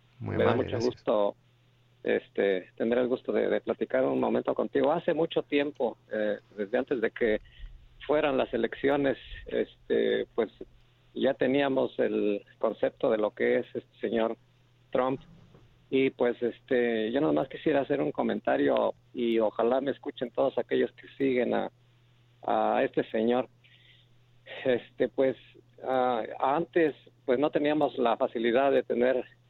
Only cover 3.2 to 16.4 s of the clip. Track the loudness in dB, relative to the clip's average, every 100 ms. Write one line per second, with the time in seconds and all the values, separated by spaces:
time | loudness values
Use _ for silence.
3.2 | -2 -2 0 -2 -2 -4 -2 0 0 0
4.2 | 0 -2 -2 -4 -2 0 0 0 -2 -2
5.2 | -2 -2 -2 -2 -2 -2 -4 -4 _ -4
6.2 | -2 -4 -8 -8 -4 -2 -2 -2 -2 0
7.2 | 0 0 -4 -16 -16 -16 -20 -18 -2 0
8.2 | 2 0 -2 0 -2 0 0 2 0 -2
9.2 | -6 -16 -6 -4 -4 -6 -2 0 2 0
10.2 | -2 -4 -4 -4 -20 -20 -20 _ _ -2
11.2 | 0 2 2 2 2 0 -2 -2 -2 0
12.2 | 0 -2 -6 -4 -4 0 -4 -2 0 0
13.2 | 0 0 0 0 -2 -10 -12 -8 -4 0
14.2 | 0 -4 _ _ _ _ _ -2 0 -2
15.2 | -8 -20 -20 -20 -20 -20 _ 0 0 2
16.2 | -2 0